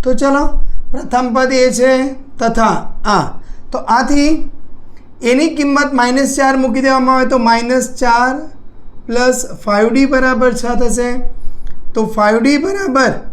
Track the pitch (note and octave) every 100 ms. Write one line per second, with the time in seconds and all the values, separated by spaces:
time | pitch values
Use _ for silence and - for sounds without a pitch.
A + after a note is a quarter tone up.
0 | B3+ B3+ C#4 C#4 C#4+ - - - - C#4
1 | C#4 B3 B3+ B3 B3+ C4 B3+ A3 B3+ C4
2 | C4+ C4+ - - A3+ A3 A3 E3 - -
3 | G#3 G3 B2+ - - - - B3+ - A3+
4 | B3+ C#4+ C#4+ D#4+ - - - - - -
5 | - - A#3 B3+ D#4+ D#4+ C#4+ C#4 C#4 C4+
6 | A#3+ B3+ C#4 C#4 C4+ C4+ C4 C4 C4 C4
7 | C4 C4 B3+ C4 A3+ A#3 A#3 B3+ B3 -
8 | B3 A#3+ B3+ C#4 D#4+ - - - - -
9 | - A#3 B3+ B3+ - - - G3+ A3+ A#3+
10 | C4+ C4+ B3+ B3+ B3+ A3+ A#3+ B3+ A#3 G#3+
11 | A#3+ B3+ B3 - - - - - - -
12 | A3 G#3+ G#3 A3 B3 C#4+ E4+ G4 G4 C4
13 | B3+ - -